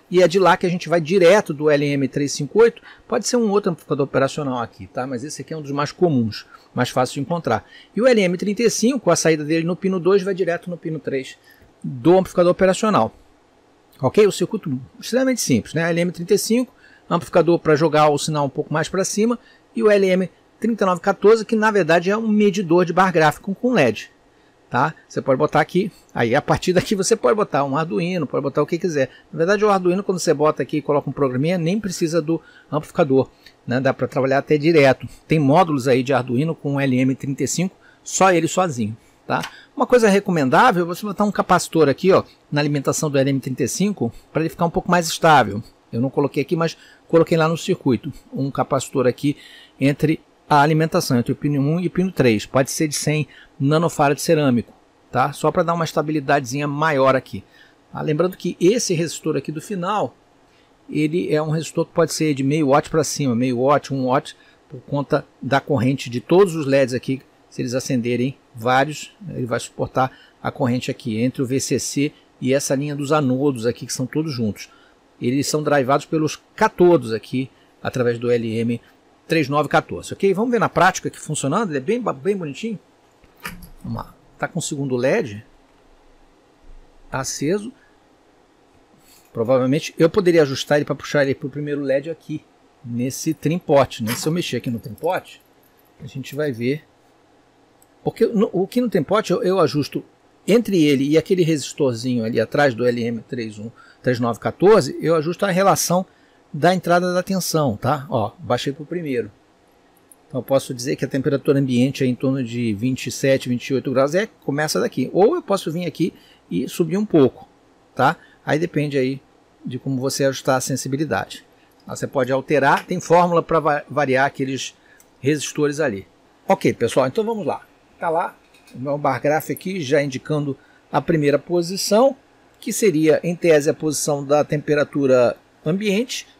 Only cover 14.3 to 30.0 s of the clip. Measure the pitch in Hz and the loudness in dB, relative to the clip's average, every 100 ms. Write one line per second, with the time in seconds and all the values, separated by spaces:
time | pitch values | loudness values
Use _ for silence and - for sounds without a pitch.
14.3 | - 175 214 - 131 131 - - 240 262 | 2 -4 -6 -6 -8 -8 -16 -6 -2 0
15.3 | 254 - 214 - 151 165 170 180 170 170 | -2 0 0 0 -4 -2 0 -2 -4 0
16.3 | 202 - 226 254 _ - _ - 170 - | 0 2 0 -2 _ -20 _ -4 -4 0
17.3 | 185 160 170 160 151 160 147 151 147 - | 0 2 2 2 2 4 4 4 2 -2
18.3 | 151 143 139 147 151 156 180 185 - 220 | -2 -4 -4 -4 -4 -4 -2 -4 0 0
19.3 | 240 _ _ _ - 214 202 190 185 180 | -2 _ _ _ 0 2 4 2 0 -2
20.3 | _ _ _ 220 226 190 180 - 190 202 | _ _ _ -4 -2 -2 -2 -2 2 4
21.3 | 226 214 220 220 208 160 170 175 214 226 | 4 2 0 2 2 2 2 2 -2 0
22.3 | 208 208 185 175 170 175 175 190 165 156 | 2 2 2 2 2 2 2 2 4 2
23.3 | - - 196 247 233 131 107 - _ _ | 0 -6 -4 0 2 2 0 -8 _ _
24.3 | _ _ _ _ 123 147 - - - - | _ _ _ _ -2 -2 -4 -12 -8 -2
25.3 | 131 151 151 156 180 180 - _ - 120 | 0 2 0 0 0 -2 -6 _ -4 0
26.3 | 131 - 160 - 180 - 202 190 - 247 | 0 0 -2 0 0 0 -2 0 0 2
27.3 | 214 202 143 139 135 165 202 170 185 147 | 0 0 -2 -2 -2 -2 -2 -2 -4 -4
28.3 | 139 139 143 147 170 185 147 131 - _ | -4 -4 -2 -2 -2 -2 -2 -4 -6 _
29.3 | 151 170 202 214 196 180 180 | -4 0 2 2 2 2 -2